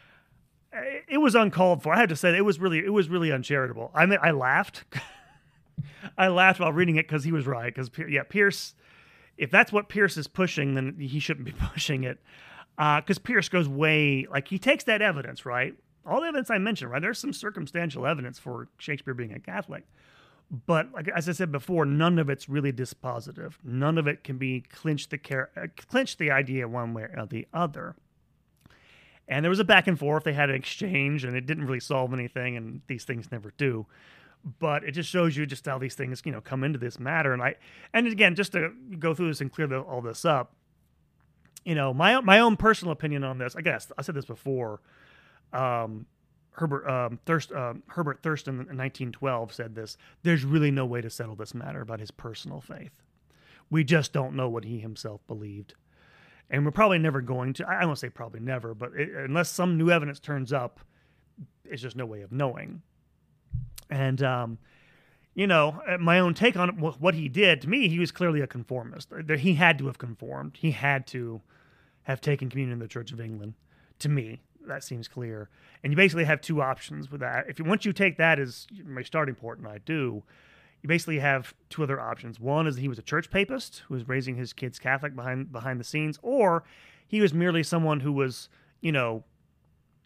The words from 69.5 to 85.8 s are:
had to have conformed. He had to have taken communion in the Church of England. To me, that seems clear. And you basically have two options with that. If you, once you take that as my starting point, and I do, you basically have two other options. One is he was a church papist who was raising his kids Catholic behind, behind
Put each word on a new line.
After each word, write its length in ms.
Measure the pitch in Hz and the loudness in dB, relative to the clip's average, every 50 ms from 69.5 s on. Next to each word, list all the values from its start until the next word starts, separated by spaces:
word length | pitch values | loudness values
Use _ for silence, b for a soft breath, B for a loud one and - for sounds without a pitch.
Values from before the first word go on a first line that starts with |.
| 170 | 6
had 240 | 143 180 165 160 135 | 6 6 6 4 4
to 80 | 135 | 0
have 120 | 135 123 - | -6 -6 -8
conformed. 580 | - 120 110 - - 127 135 135 143 147 - - | -10 -12 -10 -12 -12 -10 -10 -10 -10 -10 -8 -4
He 120 | - 160 | -2 -2
had 360 | 123 104 139 143 139 131 127 - | 0 0 0 0 0 0 -2 -6
to 320 | - 127 120 117 113 107 b b b b b b b b b b b b | -8 -8 -8 -8 -10 -12 b b b b b b b b b b b b
have 180 | _ - 131 - | _ -6 -6 -2
taken 300 | - 151 143 135 135 123 | 0 0 0 0 -2 -4
communion 240 | 127 139 135 123 120 | -4 -4 -4 -4 -4
in 40 | 120 | -6
the 100 | 113 110 | -8 -10
Church 240 | - 123 117 - | -10 -12 -12 -10
of 80 | 131 117 | -12 -12
England. 340 | 113 113 110 104 101 110 110 - b b b b b b b - | -10 -10 -10 -10 -10 -12 -12 -14 b b b b b b b -6
To 80 | - 147 | -2 0
me, 320 | 147 139 113 110 113 127 _ _ _ _ - | 0 0 -2 -4 -10 -16 _ _ _ _ -14
that 180 | - 139 139 - | -12 -12 -10 -10
seems 240 | - 127 117 110 - | -10 -10 -10 -12 -12
clear. 420 | - 127 120 113 110 107 104 b b b b b b b | -10 -10 -8 -8 -8 -10 -12 b b b b b b b
And 100 | - 139 | -2 2
you 40 | 147 | 6
basically 280 | 175 196 185 151 170 160 | 6 6 6 6 4 2
have 160 | 147 151 143 | 2 2 0
two 220 | - - 160 147 | 0 -2 -2 0
options 480 | 135 131 127 - - - 147 147 143 135 | 0 0 -2 -4 -8 -12 -12 -12 -12 -12
with 100 | 147 143 | -10 -8
that. 260 | 127 123 123 127 - - | -6 -4 -4 -4 -4 -6
If 100 | 127 - | -8 -4
you, 60 | 160 | 0
once 200 | 160 214 208 - | 0 2 2 2
you 80 | 208 | 0
take 240 | 160 - 196 185 147 - | 0 2 2 2 2 4
that 200 | 165 165 160 143 | 4 4 4 4
as 300 | 135 123 - - - - 220 196 165 | 0 -2 -8 -12 -16 -18 -20 -18 -16
my 180 | 156 131 127 | -12 -12 -12
starting 320 | 127 - - 160 151 135 117 | -10 -4 -2 -2 -2 -2 -4
point, 240 | - 113 117 117 - | -6 -10 -12 -12 -12
and 80 | 120 | -14
I 120 | 107 107 104 | -14 -16 -10
do, 440 | - - 160 156 135 120 110 107 b b b b b b b b b b b b | -6 -4 -2 -2 -2 -2 -4 -6 b b b b b b b b b b b b
you 80 | - 143 | -2 0
basically 300 | 170 165 - 165 156 143 | 0 0 0 -2 -2 0
have 340 | 139 143 139 131 123 - - _ _ - | 2 2 2 0 -2 -6 -16 _ _ -12
two 140 | - 156 | -6 -4
other 180 | 151 131 139 131 | -2 -2 -2 -4
options. 380 | 117 113 117 - - 117 104 107 | -6 -8 -8 -8 -10 -14 -12 -6
One 280 | 113 131 143 156 160 156 | -4 0 0 2 2 0
is 80 | 131 | -2
he 120 | 123 135 139 | -2 -4 -4
was 100 | 120 110 | -6 -6
a 40 | |
church 260 | - - 147 165 165 - | -6 -4 -2 -2 -2 0
papist 540 | - 196 196 196 262 262 - - - - - - | 0 0 0 0 -2 -6 -8 -12 -16 -18 -12 -8
who 60 | 143 | -8
was 140 | 123 113 131 | -8 -4 -4
raising 280 | 127 135 123 131 123 | -4 -2 -2 -4 -6
his 160 | 123 123 113 | -6 -8 -10
kids 260 | - - 131 123 - - | -8 -8 -10 -10 -8 -10
Catholic 380 | - 131 135 135 147 147 135 | -14 -14 -12 -10 -10 -10 -10
behind, 340 | 127 120 127 127 131 135 - | -10 -8 -8 -6 -6 -8 -10
behind 300 | 127 117 113 135 127 120 | -10 -10 -8 -8 -8 -8